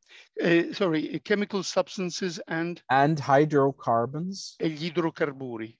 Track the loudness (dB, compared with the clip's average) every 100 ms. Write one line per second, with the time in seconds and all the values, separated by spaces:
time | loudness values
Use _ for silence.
0 | _ -20 -14 -2 2 4 2 0 0 0
1 | -2 -4 -2 0 0 -4 -2 -2 -2 -4
2 | -6 -4 -6 -6 -6 -4 -4 -6 0 4
3 | 4 2 4 4 6 4 2 0 0 0
4 | 0 -4 -8 -8 -12 -4 -4 -2 -4 -2
5 | -2 -2 -4 -4 -8 -8 -10 -14